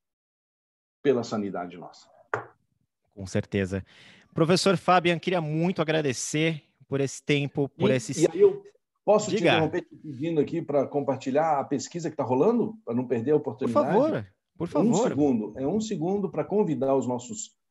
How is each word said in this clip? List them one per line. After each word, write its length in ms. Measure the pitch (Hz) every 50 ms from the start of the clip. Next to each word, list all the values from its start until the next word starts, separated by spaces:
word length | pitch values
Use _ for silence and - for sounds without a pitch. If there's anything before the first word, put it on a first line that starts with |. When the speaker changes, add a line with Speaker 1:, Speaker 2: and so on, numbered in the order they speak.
| _ _ _ _ _ _ _ _ _ _ _ _ _ _ _ _ _ _ _ _
Speaker 1:
pela 220 | - 143 123 120 117
sanidade 540 | - 117 104 101 98 92 90 90 90 87 85
nossa. 280 | - - - - - _ _ _ _ _ - - - - _ _ _ _ _ _ _ _ _ _ _ _ _
Speaker 2:
Com 120 | 101 95
certeza. 560 | 95 - 104 - - - 101 95 87 98 92 - - - - - - - - _ _ _
Professor 420 | 160 165 151 185 170 - 196 180
Fabian, 420 | - - 180 180 180 160 175 170 156
queria 220 | - 185 185 170
muito 400 | 156 147 156 160 170 185 - 175
agradecer 840 | 156 151 156 160 151 139 117 - - - - 151 160 165 160 143 - _ _ _ -
por 140 | _ 135 135
esse 220 | 139 131 - -
tempo, 480 | - - 147 143 143 135 - 151 139 -
por 200 | - 156 185 208
Speaker 1:
E, 40 | -
Speaker 2:
esses 240 | - - - - -
Speaker 1:
e 80 | 339 -
aí 80 | - 381
eu 240 | 415 392 - - - - _ _ _ _ _ _
posso 280 | _ 185 214 202 - 185
te 60 | 185
Speaker 2:
Diga. 140 | 220 170 147
Speaker 1:
interromper 320 | 120 - 160 - 175 175
te 140 | - - 147
pedindo 440 | - - 156 131 117 156 170 165 147
aqui 200 | 127 - 147 170
pra 260 | - - 143 139 120
compartilhar 720 | - - 143 127 139 127 120 - 135 127 151 160 160 147 135
a 60 | 127
pesquisa 460 | - 147 127 - - - 170 160 156
que 60 | -
tá 80 | - 131
rolando, 540 | 117 127 131 165 220 247 233 156 - - - _
pra 100 | 120 120
não 120 | 123 127
perder 240 | 123 131 113 113 147
a 40 | 151
Speaker 2:
Por 60 | 151
Speaker 1:
oportunidade? 460 | - 135 120 - 131 123 117 294 139
Speaker 2:
favor, 400 | 143 180 233 294 320 247 127 101 - _ _ _ _ _ -
por 100 | 170 175
Speaker 1:
Um 20 |
Speaker 2:
favor. 380 | - 294 196 240 - 202 262 -
Speaker 1:
segundo, 460 | - 269 302 - 120 107 104 104 - 123
é 80 | 135
um 140 | 147 196 220
segundo 500 | 220 220 202 151 160 185 202 202 190 160
pra 140 | - 151 -
convidar 500 | - 190 214 202 160 143 123 135 135 139
os 120 | 131 113
nossos, 500 | 123 123 117 - - 107 - - - _ _ _ _